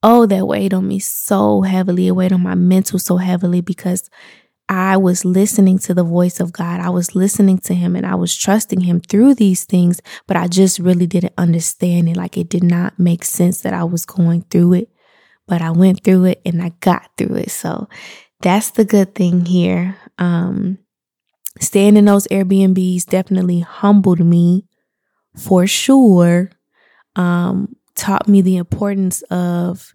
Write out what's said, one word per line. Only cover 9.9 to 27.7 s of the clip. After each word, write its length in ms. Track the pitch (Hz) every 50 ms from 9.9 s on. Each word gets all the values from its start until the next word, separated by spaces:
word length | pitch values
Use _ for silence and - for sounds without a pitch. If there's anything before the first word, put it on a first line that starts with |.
| 175 170 _ - - - _ -
but 100 | 196 170
I 100 | 175 175
just 320 | 175 185 190 190 - -
really 280 | 170 180 185 175 180 175
didn't 260 | - 190 175 180 _ -
understand 680 | 175 170 165 170 165 - - _ - 180 175 175 170 165
it. 80 | 170
Like, 220 | 175 180 175 - 190
it 100 | 170 170
did 160 | - 180 175
not 340 | 175 175 170 175 - _ -
make 280 | 180 175 170 170 -
sense 340 | - - - 180 175 190 -
that 120 | - 180 185
I 100 | 170 170
was 220 | 165 180 165 -
going 380 | - - 190 170 170 170 170 175
through 300 | _ - 180 175 175 180
it, 140 | 180 - - _ _ _ _ _ _ _ _ _ _ _
but 160 | - 185 170
I 100 | 165 165
went 340 | 165 165 185 190 185 - _
through 180 | - 185 185 180
it 160 | 185 - - _
and 180 | 185 170 165 180
I 60 | 170 165 _
got 300 | - 196 175 - - _ _ -
through 180 | - - -
it. 160 | - - -
So 380 | - - - - - - - - - - - - - - _ _ _ _
that's 300 | - 180 180 208 220 -
the 140 | - - 220
good 280 | 196 - 202 190 190 _
thing 300 | - 185 175 175 180 175
here. 540 | 170 180 180 175 180 185 180 175 185 190 - - - _ -
Um, 600 | 180 175 175 170 175 180 190 196 196 180 196 - _ _ _ _ _ _ _ _ _ _ _ _ _ - _ -
staying 380 | - - - 196 196 208 214 214
in 80 | 208
those 220 | 208 202 202 196 -
Airbnbs 800 | - 196 196 185 196 190 196 190 185 190 185 185 185 180 - _
definitely 520 | - 185 185 - 190 185 185 180 175 170
humbled 600 | 170 - - - - 202 208 202 185 185 180 170
me 460 | 170 170 170 170 170 175 175 185 - _ _ _ _ _ _ _ _ _ _ _ _ _ _
for 320 | - - - 185 180 180 196
sure. 840 | - - - - 269 269 262 226 190 175 175 170 170 175 185 190 _ _ _ _ _ _ _ _ _ _ _ _ _ -
Um, 580 | 180 175 175 175 175 180 190 185 202 -